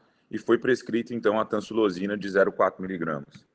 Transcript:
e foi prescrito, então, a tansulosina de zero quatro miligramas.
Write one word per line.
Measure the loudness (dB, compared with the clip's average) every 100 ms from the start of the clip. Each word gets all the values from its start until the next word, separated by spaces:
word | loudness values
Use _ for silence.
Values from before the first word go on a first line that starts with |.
| _ _ -14
e | -4
foi | 2 2
prescrito, | 2 0 0 -4 -4
então, | -2 0 0
a | 0
tansulosina | -4 -2 0 0 0 -4 -4
de | 0
zero | 2 2
quatro | 2 0 0
miligramas. | -8 -6 -4 -6 -8 -20 _